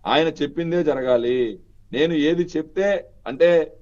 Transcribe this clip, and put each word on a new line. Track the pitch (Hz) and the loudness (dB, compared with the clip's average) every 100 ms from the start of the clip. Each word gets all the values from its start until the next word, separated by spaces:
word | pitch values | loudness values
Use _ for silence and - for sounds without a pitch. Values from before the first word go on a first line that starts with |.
ఆయన | 95 135 160 156 | 0 0 0 -2
చెప్పిందే | 143 160 170 175 | -6 -4 -2 0
జరగాలి, | 151 131 127 123 120 127 117 98 - - _ | 0 -2 0 0 2 0 -2 -6 -20 -20 _
నేను | 123 160 160 147 | -2 0 2 2
ఏది | 170 175 156 | 0 -2 -4
చెప్తే | 156 - 202 190 - - - | -6 -2 -2 -2 -6 -16 -12
అంటే | 135 170 170 156 - | 2 4 4 0 -10